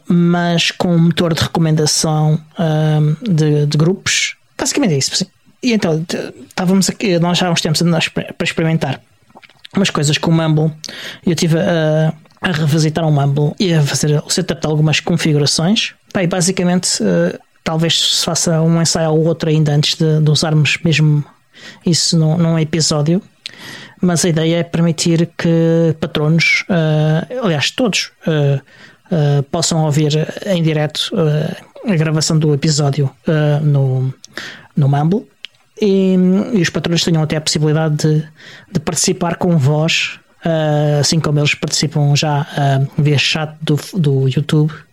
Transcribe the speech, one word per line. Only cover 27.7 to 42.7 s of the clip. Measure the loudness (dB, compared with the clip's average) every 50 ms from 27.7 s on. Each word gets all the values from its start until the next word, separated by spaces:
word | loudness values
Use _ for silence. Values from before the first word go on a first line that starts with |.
todos, | -2 -2 -2 0 -2 -2 -6 -8 _ _ -4 -2
eh, | 0 2 2 0 0 -2 -4 _ -20 -20 -20 -20 -20 _ _ -4
eh, | -2 0 2 2 2 0 -2 -2
possam | -4 -4 -2 0 0 0 0
ouvir | 0 2 0 0 0 0 -2 -2 -4 -8 -8 -4
em | -2 -2 0
direto, | 0 0 0 0 -2 -4 -4 -6 -6 -4 -2
eh, | 0 0 0 0 0 -2 -4 -8 -10 -16 -20 -18 -8 -4 -2
a | 0
gravação | 0 0 0 0 0 0 0 0 2
do | 2 2 0
episódio, | 0 0 0 0 0 0 0 0 0 -2 -4 -4 _ -4
eh, | -2 0 0 2 0 0 0
no, | 2 2 2 2 2 0 0 -2 -2 -4 -6 -8 -16 -20 -16 -16 -16 -16 -16 -20 -20 -8 -2
no | 0 0 2
Mumble. | 2 2 2 0 0 -2 -4 -8 _ _ -20 -20 _ _ _ _ _ -2
E, | 0 2 2 2 2 4 4 4 4 4 2 2 0 0 0
e | 0
os | 0 0
patronos | -2 -4 -2 -2 -2 -2
tenham | 0 0 0 0 0
até | 0 -2
a | -4
possibilidade | -2 -2 -2 0 0 2 2 2 0 0 0
de, | 0 0 0 0 0 -2 -6 -12 -20 -20 -20 -20 -20 -12 -8
de | -8 -6
participar | -6 -6 -4 -2 -2 -2 -2 0 -2 -4 -2
com | -2 0 2 2 2
voz, | 2 2 2 2 0 0 0 -2 -4 -6 -8 -14 _ _ _ _ -4
eh, | -2 0 0 0 0 2 2 2 2 2 2
assim | 0 0 0 0
como | 0 0 0 0
eles | 0 0 -2
participam | -4 -4 -6 -4 -2 -2 -2 0 0 2 2 2
já, | 2 0 0 -2 -2 -4 -4 -4
eh, | -2 0 0